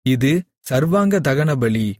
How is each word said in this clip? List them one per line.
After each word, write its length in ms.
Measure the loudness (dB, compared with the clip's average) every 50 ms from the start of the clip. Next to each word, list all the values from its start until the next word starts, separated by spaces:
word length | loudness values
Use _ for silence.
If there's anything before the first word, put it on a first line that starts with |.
இது 420 | _ 0 0 2 2 0 0 0 -4 _ _ _
சர்வாங்க 600 | _ -4 -2 -2 0 2 0 2 2 2 0 0
தகனபலி. 720 | 0 0 0 0 0 0 0 0 0 0 0 0 -2 -4 -6